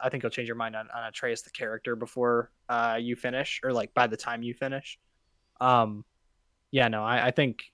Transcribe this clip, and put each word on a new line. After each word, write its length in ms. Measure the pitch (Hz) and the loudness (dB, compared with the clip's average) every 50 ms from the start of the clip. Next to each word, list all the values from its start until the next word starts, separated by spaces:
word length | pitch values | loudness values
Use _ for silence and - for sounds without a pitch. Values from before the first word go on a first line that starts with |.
| 120 | -4
I 60 | 127 | -4
think 120 | 131 135 | -4 -2
you'll 80 | 117 113 | -4 -4
change 180 | - - 123 117 | -4 -4 -6 -6
your 80 | 117 117 | -6 -6
mind 180 | 113 113 110 | -6 -6 -6
on, 120 | 110 110 110 - | -8 -10 -10 -10
on 120 | 117 117 113 | -10 -10 -10
Atreus 340 | 107 - - 123 117 110 | -10 -6 -4 -4 -4 -4
the 80 | - - | -6 -12
character 440 | - - 123 110 110 110 - 123 120 | -12 -8 -8 -6 -8 -6 -6 -6 -6
before, 560 | 113 117 - - 127 123 120 120 117 117 - _ _ _ - | -6 -6 -8 -4 0 2 2 2 2 0 -2 _ _ _ -4
uh, 300 | 123 117 117 117 113 113 | 0 0 2 2 0 0
you 140 | 117 120 120 | -2 -2 -4
finish, 440 | 120 - 127 123 131 143 - - - - | -4 -4 -4 -2 -2 -4 -4 -4 -4 -2
or, 100 | 131 127 | 0 0
like, 180 | 117 104 - - | 0 0 0 2
by 100 | 123 123 | 4 4
the 120 | 117 110 - | 4 2 -2
time 260 | - 123 120 117 117 | -6 -6 -6 -6 -6
you 100 | 120 120 | -6 -6
finish. 460 | - 135 135 135 139 - - - - _ _ _ _ _ _ _ _ _ _ _ - | -4 -4 -4 -4 -6 -8 -10 -16 -18 _ _ _ _ _ _ _ _ _ _ _ 0
Um, 440 | 127 127 127 120 117 107 104 104 - _ _ _ _ _ _ _ _ _ _ _ _ _ - | 4 6 6 6 6 4 0 -8 -14 _ _ _ _ _ _ _ _ _ _ _ _ _ 2
yeah, 140 | 135 123 117 | 4 4 4
no, 160 | 110 107 107 | 4 2 0
I, 240 | 113 120 120 - 127 | 2 2 4 4 2
I 40 | |
think 320 | 127 - 147 127 110 - - - | 4 4 2 2 0 -4 -10 -16